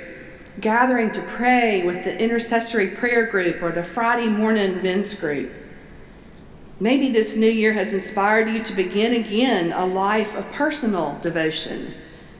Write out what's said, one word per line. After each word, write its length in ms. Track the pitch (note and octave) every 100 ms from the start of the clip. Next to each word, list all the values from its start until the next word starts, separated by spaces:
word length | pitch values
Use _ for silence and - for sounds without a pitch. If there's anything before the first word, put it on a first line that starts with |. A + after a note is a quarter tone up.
| - - - - - -
gathering 520 | A3 A3+ B3+ B3 A3
to 100 | F#3+
pray 640 | - - A#3+ B3 A#3 G3 F3+
with 180 | F3+
the 160 | F#3+ -
intercessory 680 | A3+ A#3 A#3 A#3 A3+ A#3 G3
prayer 400 | - A#3+ A#3+ A3
group 340 | G3 F3 E3+
or 100 | E3+
the 120 | E3
Friday 460 | E3+ - A#3 A#3+ A#3
morning 520 | G#3 A3 A3 G3 F3+
men's 320 | F#3 F#3 G3+
group. 380 | - D#3 C#3+ - - - - - - - - - - - - - -
Maybe 320 | G#3 C4+ B3+
this 260 | A3+ A3 A3
new 140 | A3
year 220 | A3+ G#3+
has 200 | G#3+ G#3+
inspired 560 | G3 - - G3+ A3 A3
you 140 | A3
to 120 | G#3+ F#3+
begin 380 | F3+ G3+ A3+
again 580 | A#3+ G#3+ G3+ B3+ G#3 E3+
a 120 | - F#3
life 500 | F#3 G3 G#3+ G#3 -
of 160 | -
personal 680 | - D4+ D4 A3+ F#3+ D3+ -
devotion, 720 | E3+ E3 D#3 D#3 A#2 A2 - - - - -